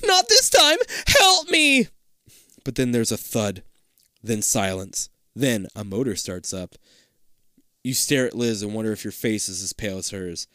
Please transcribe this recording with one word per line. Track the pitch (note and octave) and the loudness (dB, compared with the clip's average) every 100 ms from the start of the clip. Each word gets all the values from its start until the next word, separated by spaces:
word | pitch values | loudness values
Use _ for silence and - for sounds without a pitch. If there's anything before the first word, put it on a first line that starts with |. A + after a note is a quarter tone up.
Not | G#4+ F#4 F4+ | 4 4 6
this | A4+ - | 4 6
time! | - D4+ E4 B4 - - | 6 6 4 0 -4 2
Help | C#5 G4 F#4 D#4 | 6 6 4 2
me! | E4+ D4+ C4+ G#3 _ _ _ _ _ _ _ | 2 4 4 2 _ _ _ _ _ _ _
But | - | -8
then | B2 B2+ | -2 0
there's | A#2+ A2+ | 0 0
a | G#2+ | -4
thud. | - A#2 G#2 F#2+ - _ _ _ _ _ | -4 -2 -2 -6 -14 _ _ _ _ _
Then | A2 A2 | -6 -2
silence. | G#2 A#2 G2 F#2+ F#2+ - - _ _ | 0 0 0 -4 -8 -10 -10 _ _
Then | - C3 A2+ F#2+ | -4 -2 0 -4
a | - | -12
motor | G#2 F#2+ C3+ | -8 -4 -4
starts | F#2+ - F2+ - | -4 -8 -10 -10
up. | F#2+ F2+ _ _ _ _ _ _ _ _ _ _ _ | -10 -10 _ _ _ _ _ _ _ _ _ _ _
You | C3 | -6
stare | B2+ - C#3+ B2+ | -4 0 0 0
at | |
Liz | A2+ A#2+ G#2+ | -2 -2 -2
and | G#2 | -6
wonder | G#2+ A2 | -4 -4
if | G#2 | -4
your | G#2+ | -8
face | - A#2+ G#2+ - | -6 -4 -2 -4
is | F#2 | -8
as | F#2+ | -10
pale | - G#2+ F#2+ | -8 -8 -8
as | F2+ | -10
hers. | G2 F2+ E2+ - | -10 -10 -10 -14